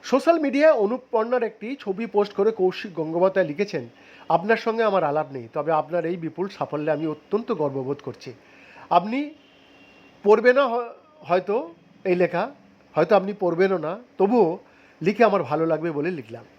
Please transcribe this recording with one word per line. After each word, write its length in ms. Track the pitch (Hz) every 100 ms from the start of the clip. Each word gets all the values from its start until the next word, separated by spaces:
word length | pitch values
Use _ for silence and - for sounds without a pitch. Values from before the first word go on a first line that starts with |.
সোশ্যাল 360 | - 254 - 330
মিডিয়ায় 340 | 285 262 311
অনুপ 280 | 269 202 247 -
পর্ণার 320 | 226 226 247
একটি 320 | 226 - 214 277
ছবি 260 | - 190 226
পোস্ট 280 | 208 208
করে 180 | - 202
কৌশিক 420 | 220 185 185 214
গঙ্গোপাধ্যায় 540 | 170 156 165 185 190 170
লিখেছেন, 420 | 147 202 160 120 - - - -
"আপনার 280 | 165 190 220
সঙ্গে 260 | 226 226
আমার 200 | 226 196
আলাপ 280 | 156 147 147
নেই, 160 | 135 117
তবে 180 | 156 147
আপনার 340 | 156 143 175 160
এই 120 | 180
বিপুল 300 | 165 156 196
সাফল্যে 440 | - 143 147 151
আমি 160 | 147 160
অত্যন্ত 440 | 151 _ 202 240
গর্ববোধ 460 | 202 147 135 131 143
করছি। 360 | - 98 - 110 _ - - - -
আপনি 400 | 175 185 254 294 - _ _ _ _ - - - _
পড়বে 300 | 202 220 240
না 140 | 247 269
হ-, 220 | 233 233 - _ _
হয়তো 540 | 139 180 185 214 330 - _ _
এই 120 | 196 180
লেখা, 360 | 170 170 226 - _ _ _
হয়তো 220 | - 165 208
আপনি 180 | 190 202
পড়বেনও 380 | 180 165 190 185
না, 220 | 151 196 247 _
তবুও 420 | 190 240 175 185 - _ _ _
লিখে 220 | 160 208
আমার 200 | 220 196
ভালো 220 | 131 151 165
লাগবে 260 | 156 165
বলে 200 | 147 156
লিখলাম।" 340 | 175 110 117 120